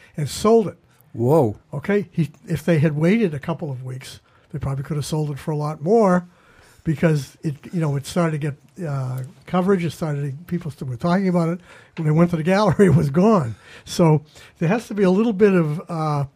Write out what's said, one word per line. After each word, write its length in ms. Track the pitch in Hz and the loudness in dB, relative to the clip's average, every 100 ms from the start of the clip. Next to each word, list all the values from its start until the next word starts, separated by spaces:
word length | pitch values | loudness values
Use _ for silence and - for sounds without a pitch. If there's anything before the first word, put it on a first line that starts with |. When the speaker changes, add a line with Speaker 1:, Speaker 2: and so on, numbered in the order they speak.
| - - | -16 -8
Speaker 1:
and 140 | 143 | -6
sold 400 | - 214 226 180 | -2 2 4 2
it. 80 | - _ _ _ | -8 _ _ _
Speaker 2:
Whoa. 460 | - 120 160 117 101 _ | -2 2 4 2 -2 _
Speaker 1:
Okay, 340 | 143 - 202 - | -10 -2 -2 -2
he, 200 | - 147 - - | -4 -4 -6 -8
if 160 | 160 | -4
they 160 | - 165 | 0 2
had 160 | 156 147 | 2 2
waited 380 | 165 226 196 | 2 2 0
a 60 | 147 | -2
couple 300 | - 160 156 | -8 -6 -6
of 140 | 127 | -8
weeks, 380 | 127 127 - - _ _ _ | -10 -14 -16 -20 _ _ _
they 40 | 147 | -10
probably 280 | 143 135 139 | -6 -6 -6
could 100 | 151 | -6
have 100 | 131 | -4
sold 260 | 156 151 | -4 -4
it 60 | 135 | -6
for 140 | - | -6
a 60 | 151 | -4
lot 260 | 147 156 | -6 -6
more, 420 | 156 233 202 180 175 _ _ _ _ _ | 0 4 4 2 0 _ _ _ _ _
because 540 | - 151 170 151 131 _ | -6 0 2 0 -2 _
it, 120 | 165 135 - | -8 -8 -8
you 60 | 180 | -4
know, 160 | 160 139 | -2 -4
it 120 | - | -4
started 240 | 180 165 | -2 -2
to 60 | 156 | -2
get, 500 | 151 139 _ - 165 | -6 -8 _ -12 -8
uh, 340 | 139 127 131 127 - - | -6 -6 -6 -10 -16 -4
coverage. 400 | 180 185 196 165 | 0 2 0 0
It 60 | |
started 400 | - 160 143 143 | -4 -6 -4 -6
to, 140 | 135 175 | -8 -8
people 260 | 175 165 | -8 -8
st-, 180 | - 131 | -10 -10
were 80 | 120 | -4
talking 300 | 175 180 190 | 0 0 2
about 220 | 175 165 | 0 0
it. 100 | 175 - - - - | -4 -10 -20 -18 -4
When 100 | 156 | 0
they 60 | |
went 200 | 151 175 | 4 2
to 60 | 170 | 2
the 60 | |
gallery, 300 | 160 190 214 151 | 0 2 2 4
<laughs> 40 | 196 | 6
it 80 | 151 | 6
was 160 | 147 | 2
gone. 420 | 147 208 208 123 104 - - - | 2 4 4 0 -8 -16 -20 -10
So 380 | - 165 151 - - - _ | 2 4 4 0 -20 -20 _
there 100 | 165 | -2
has 180 | 226 - | -2 -4
to 80 | 208 | 0
be 80 | |
a 80 | 190 | 2
little 220 | 185 233 | 4 2
bit 200 | 185 202 | 4 4
of, 260 | 185 156 151 - | 4 0 -4 -8
uh, 380 | 165 156 147 139 | -6 -2 -2 -4